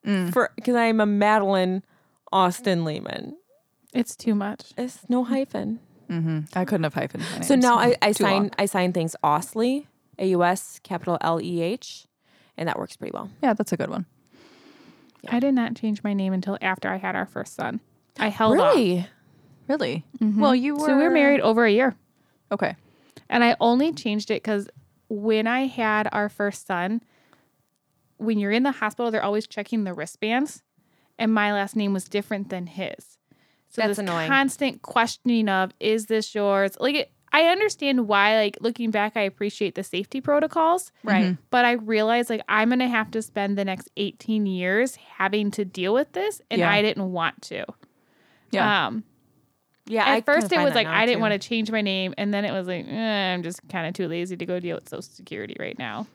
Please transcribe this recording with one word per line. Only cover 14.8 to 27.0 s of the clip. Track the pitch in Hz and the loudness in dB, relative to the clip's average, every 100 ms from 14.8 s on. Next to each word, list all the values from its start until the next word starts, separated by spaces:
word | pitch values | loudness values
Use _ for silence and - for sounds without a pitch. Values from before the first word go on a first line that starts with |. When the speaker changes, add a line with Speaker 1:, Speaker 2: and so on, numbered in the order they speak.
| - - _ _ | -20 -20 _ _
Speaker 2:
Yeah. | - | -4
Speaker 3:
I | 240 | 0
did | 277 | 2
not | 262 226 | 2 0
change | 233 220 208 | -2 -4 -2
my | 208 | -2
name | 196 190 | -2 0
until | 190 185 196 | -2 -2 -2
after | 190 185 190 | -2 -2 -4
I | 190 | -4
had | 185 190 | -4 -4
our | 190 | -6
first | - - - | -8 -10 -8
son. | - 226 _ _ _ - | -8 -8 _ _ _ -4
I | 214 | -4
held | 208 220 285 | 2 4 6
off. | 554 427 | 6 6
Speaker 2:
Really? | 208 180 180 _ _ _ _ _ - | 4 0 -4 _ _ _ _ _ -4
Speaker 1:
Really? | 285 147 - - - | -2 -2 -4 -8 -2
Speaker 3:
Mm-hmm. | 214 208 | 0 4
Speaker 1:
Well, | 277 | 6
you | 254 269 294 | 4 2 0
Speaker 3:
So | 302 | 2
we | 269 | 4
were | 320 | 4
Speaker 1:
were | |
Speaker 3:
married | 339 277 285 | 4 6 4
over | - 220 | 4 4
a | 233 | 4
year. | 208 262 - _ _ _ _ _ | 4 2 -2 _ _ _ _ _
Speaker 1:
Okay. | 202 - - _ _ _ - _ | -4 -2 -4 _ _ _ -20 _
Speaker 3:
And | 240 | 2
I | 240 - | 4 4
only | 233 240 311 | 4 4 2
changed | 320 233 208 208 | -2 -4 -4 -2
it | 220 | -4
'cause | - 208 202 - _ _ _ | -2 -4 -4 -16 _ _ _
when | 214 214 214 220 | -4 0 0 2
I | 247 269 | -2 -2
had | 254 220 214 214 | -2 0 2 0
our | - 208 | -2 -4
first | - 202 196 - | -2 -4 -4 -6
son, | 180 185 226 | -4 -2 -4